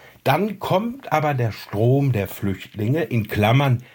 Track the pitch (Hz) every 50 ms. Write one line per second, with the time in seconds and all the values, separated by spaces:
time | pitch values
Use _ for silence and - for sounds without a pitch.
0 | - - - - - 135 135 160 196 220 196 - - - 160 185 220 240 240 277
1 | - - - 156 151 151 143 127 120 110 98 - - - - 101 113 120 127 139
2 | 139 139 120 104 98 90 - - - 98 95 - - - - - 104 110 139 160
3 | 165 - - 117 104 - - - 104 104 120 135 143 135 127 - - - -